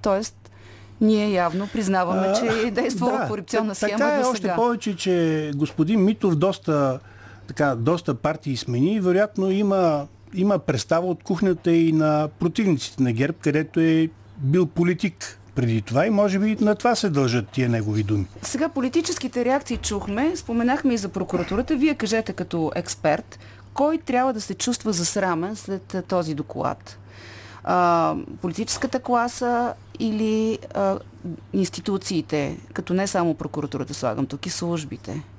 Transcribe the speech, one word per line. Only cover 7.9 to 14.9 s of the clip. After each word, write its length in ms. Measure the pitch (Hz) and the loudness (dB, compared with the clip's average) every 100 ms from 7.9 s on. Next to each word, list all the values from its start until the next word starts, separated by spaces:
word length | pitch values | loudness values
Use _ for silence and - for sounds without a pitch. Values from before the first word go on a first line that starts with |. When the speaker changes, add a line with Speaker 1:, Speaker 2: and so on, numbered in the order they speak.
| 170 - | 0 0
Speaker 2:
партии 420 | 123 147 156 - 123 | -2 -2 -2 -4 -4
смени 380 | - 120 151 | -2 0 2
и 60 | 214 | 2
вероятно 500 | 180 180 208 - 190 | 2 2 2 0 0
има, 560 | 190 208 196 175 147 143 - - | 2 2 4 2 2 -4 -14 -10
има 240 | 175 196 190 | 0 2 2
представа 480 | - 135 - 165 180 | 0 -2 0 0 0
от 160 | 170 | -4
кухнята 500 | - 180 196 170 175 | -2 0 2 2 4
и 200 | 165 165 | 4 4
на 360 | 156 156 151 151 - | 4 4 2 0 -2
противниците 640 | 170 170 202 151 - - | -2 0 2 0 -2 0
на 100 | 127 | 0
герб, 240 | 113 143 170 | 2 -2 0
където 400 | 156 143 151 - | 0 0 0 2
е 280 | 160 160 160 - - - | 4 4 2 -4 -20 -6
бил 280 | 135 170 175 | 0 2 2
политик 720 | - 170 | 2 0